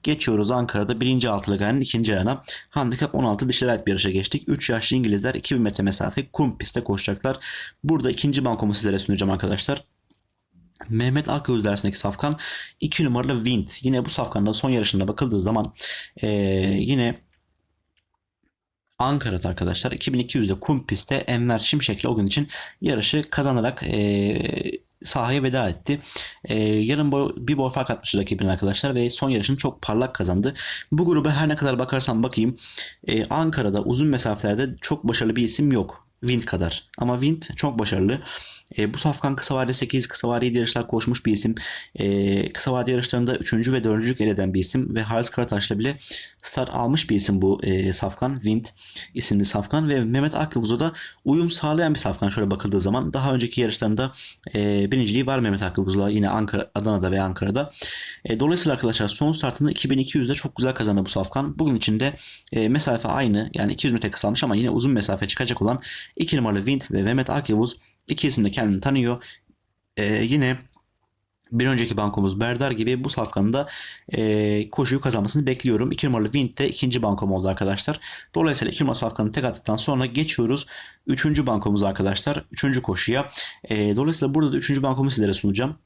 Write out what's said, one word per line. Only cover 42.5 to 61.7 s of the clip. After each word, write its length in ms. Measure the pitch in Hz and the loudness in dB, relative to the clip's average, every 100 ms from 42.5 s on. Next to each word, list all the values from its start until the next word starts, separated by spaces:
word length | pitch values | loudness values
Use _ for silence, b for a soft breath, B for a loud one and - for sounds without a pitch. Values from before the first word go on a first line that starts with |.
kısa 200 | - - | -4 -2
vade 180 | 127 120 | 0 2
yarışlarında 460 | 127 123 123 120 127 | 0 0 0 0 0
üçüncü 360 | - 113 120 | 0 0 2
ve 100 | 131 | 2
dördüncülük 380 | 113 107 117 127 | 2 2 2 0
elde 80 | 107 | 0
eden 240 | 98 95 | 2 0
bir 60 | 95 | 0
isim. 360 | 92 131 - | 0 0 0
Ve 60 | 113 | -2
Halis 280 | 110 113 120 | 0 0 0
Karataş'la 500 | - 120 101 - 101 | -2 -2 -2 0 -2
bile 160 | 120 143 B B B B | -2 -4 B B B B
start 280 | - - 127 | -8 -4 -4
almış 400 | - 120 156 - | 0 2 0 2
bir 60 | |
isim 260 | 104 98 98 | 2 2 4
bu, 180 | 95 98 | 4 2
e, 300 | 98 95 95 | 2 2 2
safkan. 400 | 92 98 - 127 | 0 -4 -2 -4
Wind 320 | 135 104 110 113 B B B B | 0 0 0 -2 B B B B
isimli 320 | - - 101 | -6 0 2
safkan. 440 | - 107 104 151 156 | 2 0 0 0 2
Ve 140 | 135 | 2
Mehmet 320 | 113 131 147 | 2 2 2
Akyavuz'a 440 | 156 151 123 110 120 | 0 -2 0 0 2
da 140 | 165 B B B | 0 B B B
uyum 260 | - 156 170 | 2 4 4
sağlayan 420 | - 151 156 165 | 0 0 2 2
bir 60 | 147 | 2
safkan 300 | 101 - 98 | -2 0 0
şöyle 220 | 101 101 | 2 0
bakıldığı 280 | 98 101 98 | 0 0 2
zaman. 340 | 92 120 156 | 2 0 0
Daha 200 | 135 135 | 0 0
önceki 280 | 127 120 - | 2 0 0
yarışlarında, 500 | 113 - 110 107 135 B B B - | 0 0 0 0 -2 B B B -6
e, 360 | 107 104 101 101 | 0 2 4 2
birinciliği 360 | 127 110 113 131 | 2 2 2 2
var 120 | 131 | 2
Mehmet 240 | 113 98 | 2 0
Akyavuz'la 460 | 95 - 95 98 101 | 0 0 0 2 2
yine 200 | 107 101 | 2 2
Ankara, 420 | 107 104 101 - | 2 0 -2 -4
Adana'da 360 | 104 107 104 92 | -2 0 2 2
ve 100 | 95 | 2
Ankara'da. 500 | 95 92 101 113 147 B B B B B | 0 -2 -2 -2 -4 B B B B B
E, 140 | - 113 | -6 0
dolayısıyla 340 | 147 175 165 | 2 2 0
arkadaşlar 340 | 131 117 110 104 | 2 0 0 -2
son 240 | - 151 | 0 0
startını 400 | 160 135 - 147 | 2 -2 0 0
iki 180 | - 131 | 0 0
bin 80 | 135 | 0
iki 200 | 131 151 | 2 0
yüzde 160 | 123 | 0
çok 220 | 143 - | -2 -4
güzel 180 | - 127 | -2 -2
kazandı 320 | 127 107 101 | 0 2 2
bu 40 | 92 | 2
safkan. 500 | 95 92 131 143 143 | -2 -2 -2 -4 0
Bugün 160 | 156 | 2